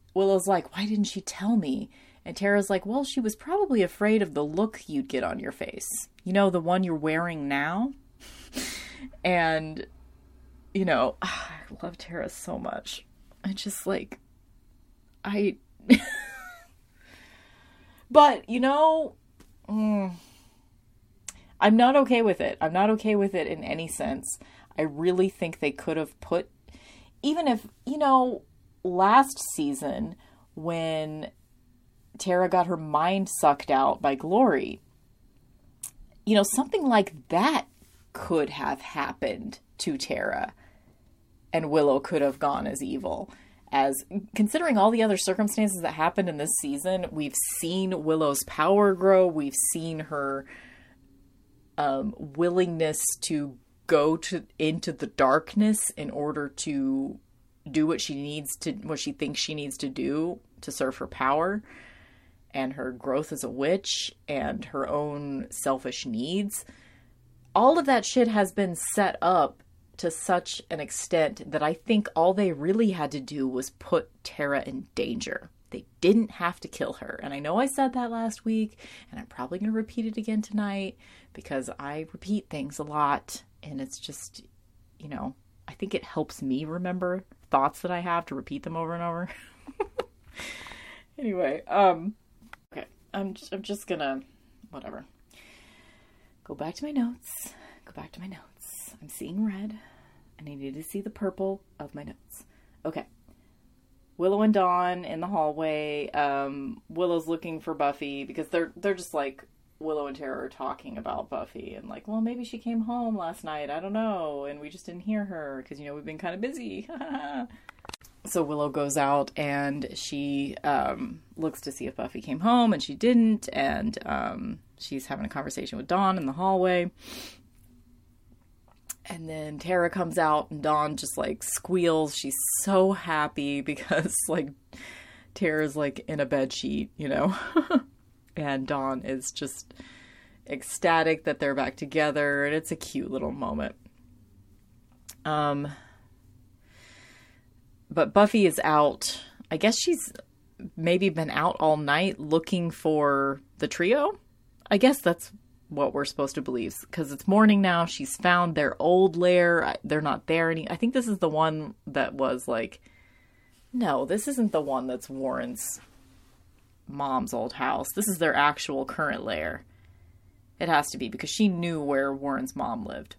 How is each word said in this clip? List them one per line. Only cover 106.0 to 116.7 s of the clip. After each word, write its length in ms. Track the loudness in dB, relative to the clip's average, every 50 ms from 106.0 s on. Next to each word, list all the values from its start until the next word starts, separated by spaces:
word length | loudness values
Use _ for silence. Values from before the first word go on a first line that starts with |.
| -6 -4
Um, 720 | -2 0 0 0 0 0 -2 -4 -6 -8 -8 -10 -10 -12 -14 _
Willow's 380 | -4 -2 0 2 2 0 0 -2
looking 320 | -4 -4 -4 -8 -10 -8
for 140 | -6 -8 -4
Buffy 500 | 0 0 0 0 -2 -6 -8 -8 -8 -10
because 240 | -10 -8 -8 -8 -4
they're, 240 | -2 -2 -2 -2 -6
they're 180 | -6 -4 -2 -2
just, 200 | -2 -6 -6 -4
like, 300 | -4 -4 -4 -6 -10 -20 _ _ _ _ _ _ _
Willow 280 | -6 -4 -4 -4 -4
and 100 | -6 -8
Tara 280 | -10 -8 -8 -8 -8 -8
are 40 | -10
talking 500 | -10 -8 -8 -8 -8 -8 -12 -14 -14 -10
about 320 | -8 -6 -6 -6 -8 -8
Buffy 440 | -8 -8 -8 -10 -12 -14 -14 -14 -14
and, 140 | -14 -14 -14
like, 200 | -16 -14 -10 -6
"Well, 120 | -4 -2
maybe 240 | -2 -2 -4 -6 -10
she 140 | -10 -12 -10
came 240 | -8 -4 -2 -2 -2
home 340 | -2 -4 -4 -2 -2 -4
last 280 | -4 -4 -6 -8 -8 -10
night. 260 | -8 -8 -8 -6 -6
I 80 | -6 -6
don't 140 | -6 -4 -4
know. 520 | -2 -2 -2 -2 -2 -4 -4 -6 -6 -6
And 160 | -8 -10 -12
we 100 | -14 -16
just 160 | -16 -16 -16
didn't 160 | -14 -14 -10 -4
hear 220 | -2 -2 -2 -2
her 400 | -4 -6 -8 -8 -8 -8 -10 -10 -12
'cause, 100 | -14 -14
you 80 | -12
know, 80 | -12 -12
we've 100 | -10 -10
been 140 | -12 -12 -8
kinda 200 | -8 -8 -6 -4
busy." 500 | -6 -6 -6 -8 -10 -10